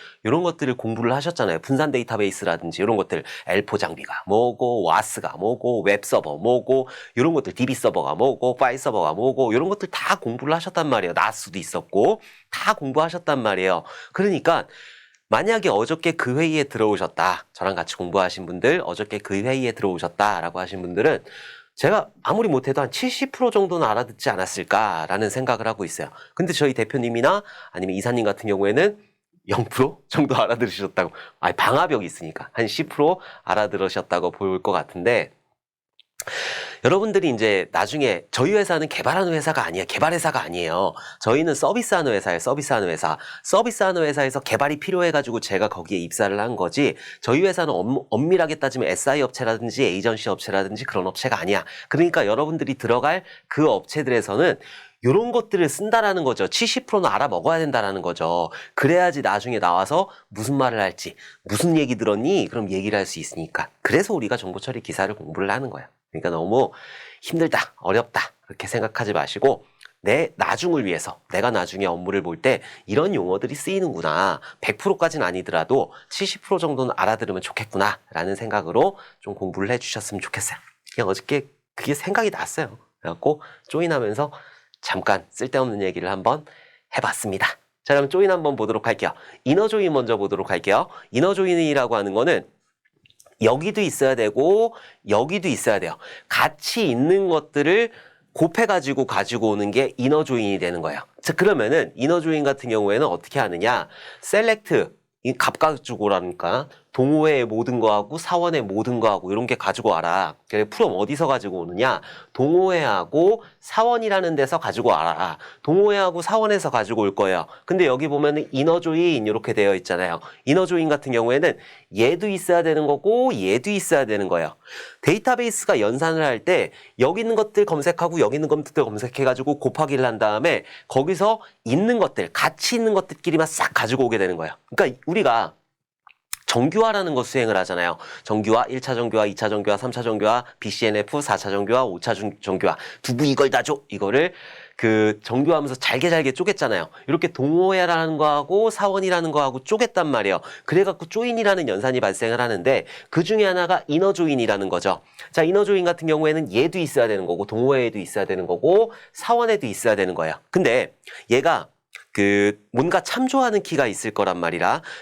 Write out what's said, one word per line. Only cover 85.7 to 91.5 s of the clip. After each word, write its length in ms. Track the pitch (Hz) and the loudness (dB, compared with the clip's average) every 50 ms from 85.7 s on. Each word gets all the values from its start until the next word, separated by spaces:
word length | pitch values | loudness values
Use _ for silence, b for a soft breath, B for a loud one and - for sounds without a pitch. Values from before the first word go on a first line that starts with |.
| 107 104 | -2 -2
얘기를 300 | 98 95 85 87 85 90 | -4 -4 -4 -4 -4 -4
한번 340 | 98 95 92 110 131 156 151 b b b b b b b b b - | -4 -2 0 0 0 0 -4 b b b b b b b b b -6
해봤습니다. 520 | - - - 101 - - 107 95 95 - - - - _ _ _ _ - | -4 -2 -2 -4 -4 -6 -6 -4 -2 -2 -4 -4 -6 _ _ _ _ -2
자, 100 | - 143 | 2 2
그럼 140 | 143 139 139 | 2 2 2
조인 200 | - 185 202 196 | 2 2 4 4
한번 260 | 190 175 156 147 139 | 2 2 0 -2 -2
보도록 300 | 110 107 107 113 110 - | -2 -2 -2 -2 -2 -2
할게요. 280 | 117 110 - 98 82 - B B B B B B | -2 -2 -2 -2 -4 -4 B B B B B B
이너 220 | 127 143 185 214 220 | 2 2 4 4 2
조인 260 | 220 214 202 175 156 | 2 0 0 2 2
먼저 240 | 135 127 113 117 101 | 0 0 0 0 0
보도록 340 | 101 95 101 95 95 - | 0 -2 -2 -2 -2 -2
할게요. 380 | 98 87 82 98 95 117 175 - B B B B | -2 -2 2 2 2 2 2 0 B B B B
이너 240 | B 120 151 185 196 | B 2 2 2 2
조인이라고 640 | 185 190 185 | 2 2 2